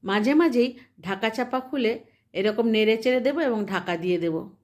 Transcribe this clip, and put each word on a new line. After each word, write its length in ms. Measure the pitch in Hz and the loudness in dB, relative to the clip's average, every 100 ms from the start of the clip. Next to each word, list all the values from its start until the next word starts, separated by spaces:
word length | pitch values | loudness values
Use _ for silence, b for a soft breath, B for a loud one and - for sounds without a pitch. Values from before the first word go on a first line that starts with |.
মাঝে 280 | - 202 214 | 0 0 4
মাঝেই 340 | 302 339 247 254 247 B _ | 4 4 4 0 -2 B _
ঢাকা 260 | 175 190 226 | -8 -4 -2
চাপা 280 | 220 247 262 | -2 -4 -4
খুলে 320 | 254 285 220 233 b b b | -4 -2 -2 -2 b b b
এরকম 320 | - 202 214 226 | -2 -2 0 2
নেড়ে 220 | 220 214 220 | 4 4 2
চেড়ে 180 | 247 254 | 2 2
দেবো 200 | 247 285 | 0 0
এবং 200 | 294 220 202 | 0 -2 -2
ঢাকা 220 | 190 185 170 | -4 -2 -4
দিয়ে 220 | 180 175 | 0 0
দেব। 180 | 165 160 - - | 0 -4 -6 -18